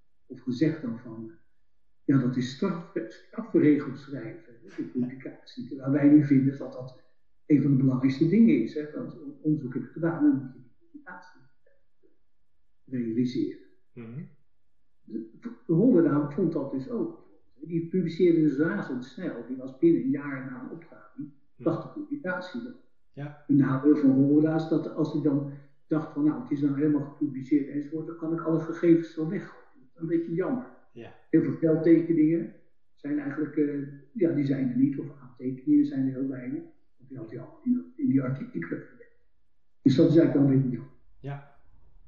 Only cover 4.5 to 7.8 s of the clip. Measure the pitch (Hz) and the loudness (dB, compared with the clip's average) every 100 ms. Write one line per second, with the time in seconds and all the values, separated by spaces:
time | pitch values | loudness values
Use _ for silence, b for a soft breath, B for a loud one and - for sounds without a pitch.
4.5 | - 196 - - 127 123 - - - - | -20 -16 -12 -8 -6 -6 -8 -16 -18 -18
5.5 | - - 135 135 147 147 151 139 131 135 | -16 -14 -10 -4 2 6 6 8 4 4
6.5 | - 127 127 127 - - - - - - | -2 -8 -12 -14 -16 -20 -20 -20 -16 2
7.5 | 143 139 127 | 2 4 4